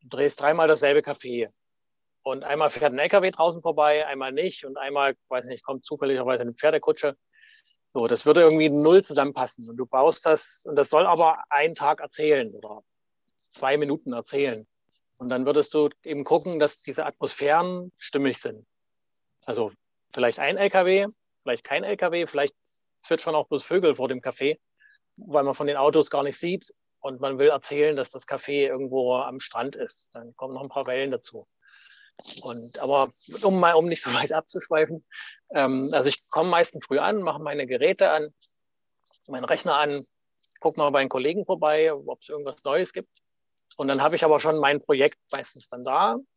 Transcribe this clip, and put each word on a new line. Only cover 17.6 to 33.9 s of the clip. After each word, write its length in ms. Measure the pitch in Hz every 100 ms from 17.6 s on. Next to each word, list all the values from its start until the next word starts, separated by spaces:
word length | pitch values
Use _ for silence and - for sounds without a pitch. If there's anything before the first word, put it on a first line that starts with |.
| 180 180 180 _
stimmig 380 | - 143 139 120
sind. 260 | - 110 _ _ _ _ _ _ _ _ -
Also 260 | 117 107 _ _ _ _
vielleicht 260 | - 123 117
ein 180 | 143 190
L 120 | 202
K 160 | 190 185
W, 220 | 190 202 - _ _
vielleicht 200 | 135 120
kein 200 | - 147
L 120 | 196 202
K 140 | 180
W, 140 | 175 160
vielleicht 280 | - 143 _ _ _ _ _
zwitschern 340 | - 160 - 156
auch 120 | -
bloß 160 | 143
Vögel 320 | - 180 175 131
vor 120 | 127
dem 120 | 127
Café, 360 | 131 - 139 160 _ _ _ _ _ _
weil 260 | - 147
man 120 | 139 131
von 120 | 143
den 100 | 143
Autos 320 | 143 160 147
gar 140 | 143
nicht 160 | 143 -
sieht 340 | 170 185 - _ _ _
und 220 | 139 127
man 160 | 135 131
will 120 | 143
erzählen, 460 | 143 - 143 151 143
dass 140 | 127
das 180 | 131 -
Café 400 | 135 - 143 139
irgendwo 480 | 131 135 131 123 127
am 240 | 131 131
Strand 360 | - 117 131 -
ist. 340 | 127 - -
Dann 220 | 117 117 _
kommen 180 | 131
noch 100 | 135
ein 60 | 139
paar 180 | 139 127
Wellen 240 | 127 139
dazu. 360 | 123 - 113 - _ _ - - - _ - - -
Und, 360 | 131 120 117 -
aber 320 | 131 139 131 _ - -
um 160 | 202 190
mal, 140 | 175
um 120 | 165
nicht 160 | 170